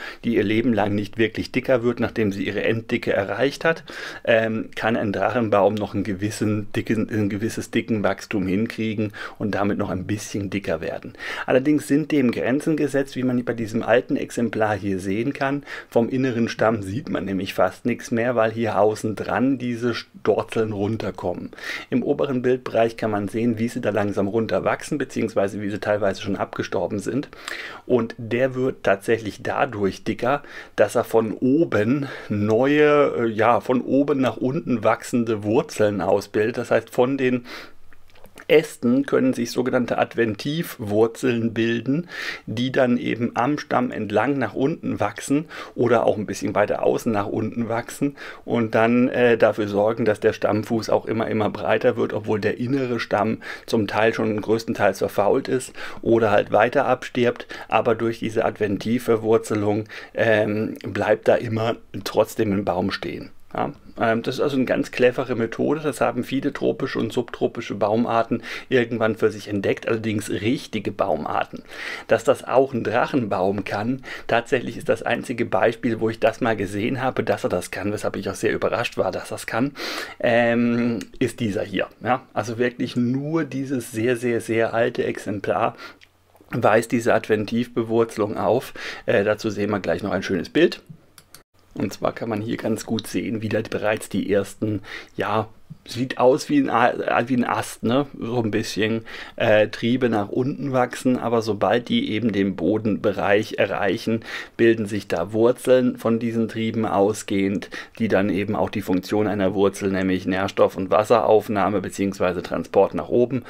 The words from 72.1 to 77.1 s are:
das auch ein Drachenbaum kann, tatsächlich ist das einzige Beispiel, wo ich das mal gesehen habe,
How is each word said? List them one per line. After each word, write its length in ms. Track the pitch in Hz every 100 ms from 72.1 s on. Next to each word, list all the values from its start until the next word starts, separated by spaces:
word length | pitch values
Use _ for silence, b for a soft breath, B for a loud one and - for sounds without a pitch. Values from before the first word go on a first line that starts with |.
| 113
das 200 | - 120
auch 300 | - 123 135
ein 100 | 117
Drachenbaum 800 | 107 117 156 143 104 101 95 98
kann, 400 | - 101 117 131 B B -
tatsächlich 500 | 117 - 127 120 -
ist 120 | -
das 140 | 113
einzige 420 | - 120 - 117 104
Beispiel, 540 | 95 110 - 123 113
wo 100 | 113
ich 100 | 113
das 220 | 113 -
mal 140 | 120 107
gesehen 460 | 98 104 120 123
habe, 220 | 131